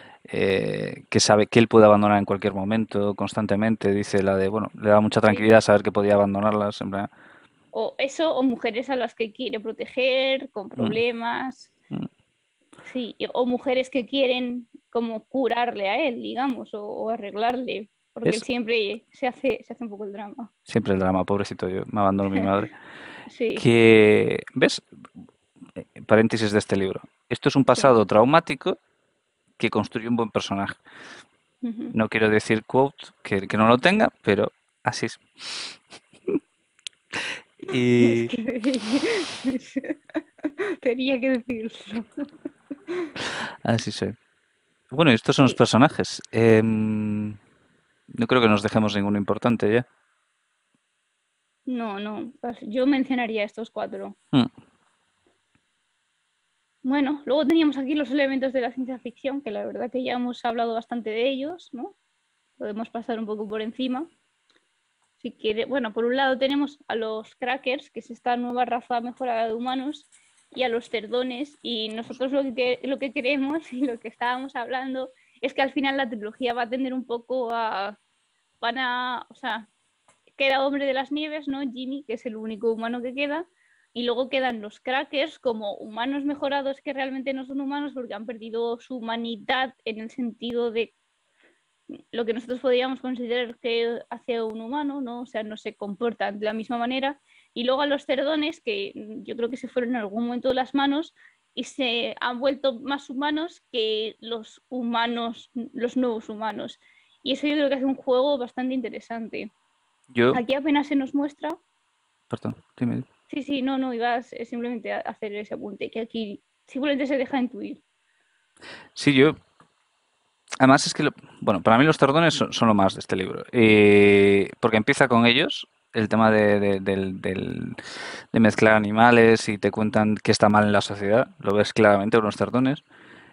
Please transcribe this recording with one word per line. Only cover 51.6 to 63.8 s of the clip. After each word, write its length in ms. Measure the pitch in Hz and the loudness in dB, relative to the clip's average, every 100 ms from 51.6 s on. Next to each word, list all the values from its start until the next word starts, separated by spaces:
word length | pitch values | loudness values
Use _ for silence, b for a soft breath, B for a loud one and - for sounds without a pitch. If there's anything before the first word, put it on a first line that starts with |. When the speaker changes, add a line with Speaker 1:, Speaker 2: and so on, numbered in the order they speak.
| - | -8
Speaker 2:
No, 340 | 247 226 196 | -6 -6 -8
no. 320 | 208 208 240 - | -8 -10 -12 -12
Pues 160 | 240 - | -12 -10
yo 240 | 214 240 262 | -6 0 2
mencionaría 560 | 269 269 254 233 220 | 2 0 -2 -2 -2
estos 260 | 208 - 226 | -4 -6 -12
cuatro. 480 | - 226 196 202 - _ | -8 -8 -8 -12 -16 _
Speaker 1:
Hmm. 140 | 147 117 - _ _ _ _ _ _ _ _ _ _ _ _ _ _ _ _ _ _ _ _ _ _ | 2 2 -4 _ _ _ _ _ _ _ _ _ _ _ _ _ _ _ _ _ _ _ _ _ _
Speaker 2:
Bueno, 380 | 254 285 269 294 - | -2 0 0 -2 0
luego 200 | 247 240 | 0 2
teníamos 320 | 330 302 262 | 4 2 0
aquí 160 | 262 | -2
los 160 | 302 247 | -2 -2
elementos 440 | 285 277 269 262 | 0 0 0 -2
de 80 | 254 | -2
la 100 | 240 | -4
ciencia 260 | 254 254 247 | -6 -8 -10
ficción, 440 | 233 - 269 277 | -12 -10 -8 -6
que 100 | 240 | -8
la 140 | 202 214 | -8 -8
verdad 260 | 202 233 | -8 -6
que 120 | 254 | -6
ya 100 | 254 | -4
hemos 300 | 247 247 233 240 | -4 -6 -6 -6
hablado 280 | 233 233 | -4 -4
bastante 380 | 226 - 240 214 | -6 -8 -8 -6
de 180 | 220 254 | -2 -2
ellos, 400 | 269 285 - - | -2 -6 -10 -14
¿no? 220 | 233 370 - _ _ _ _ _ - | -14 -14 -16 _ _ _ _ _ -12
Podemos 320 | 214 214 233 | -10 -8 -10
pasar 300 | 240 226 226 | -10 -8 -6
un 80 | 214 | -6
poco 200 | 214 214 | -8 -8
por 140 | 214 | -8
encima. 460 | 220 233 | -8 -4